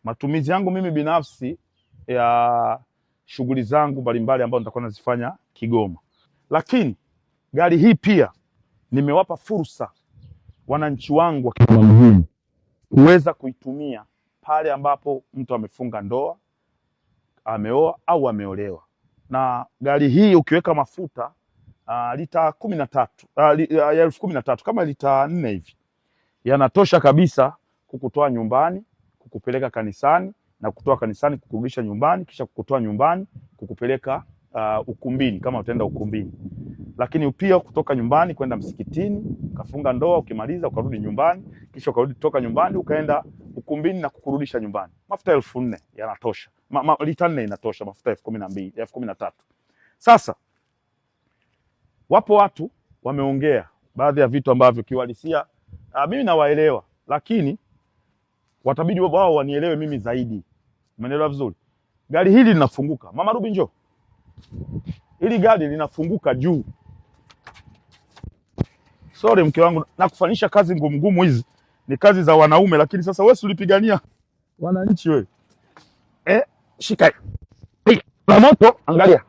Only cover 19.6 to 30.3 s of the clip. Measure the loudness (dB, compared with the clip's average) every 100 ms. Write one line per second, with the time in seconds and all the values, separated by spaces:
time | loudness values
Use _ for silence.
19.6 | -10 _ -2 0 2 4 6 4 4 -2
20.6 | 0 -2 -4 -8 -14 -12 -14 _ _ _
21.6 | _ _ -10 -8 -6 -8 -6 -2 -2 -4
22.6 | -8 -6 -4 -4 -4 _ _ 0 2 2
23.6 | 0 0 0 2 0 0 -8 -6 -4 -6
24.6 | -4 -4 -4 -4 -2 0 0 -4 -6 -8
25.6 | -12 _ _ _ _ _ _ _ -2 2
26.6 | 2 4 4 4 6 4 2 2 -2 -2
27.6 | _ _ _ -12 -6 -2 -2 -2 -2 -2
28.6 | -2 -6 _ _ _ _ _ -12 -8 -6
29.6 | -6 -8 -10 -4 0 0 -2